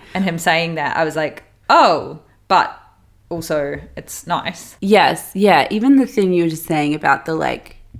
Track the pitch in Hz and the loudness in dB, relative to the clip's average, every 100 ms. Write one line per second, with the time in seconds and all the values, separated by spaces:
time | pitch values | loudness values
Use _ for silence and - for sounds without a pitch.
0 | - 190 190 165 180 165 170 160 143 - | -10 -4 -4 -2 0 0 0 -4 -4 -2
1 | 160 151 156 - _ _ - 311 240 151 | -2 -2 -6 -8 _ _ 2 4 4 2
2 | 104 156 _ _ - 185 - - _ _ | -4 -14 _ _ 0 0 0 -6 _ _
3 | _ _ - 170 165 156 143 147 - - | _ _ -12 -10 -4 -4 -4 -8 -14 -16
4 | - - - 170 - - - - 196 202 | -16 -14 -6 -6 -6 -12 -18 -8 2 4
5 | 139 165 - 190 202 156 - 214 254 277 | 4 0 -8 0 4 4 2 0 4 4
6 | 247 - 190 175 170 160 - 160 147 151 | 2 0 0 2 0 -2 -4 -2 -2 -2
7 | 147 139 - 160 135 123 - - - - | 0 0 -2 -4 -4 -4 -10 -20 -20 -16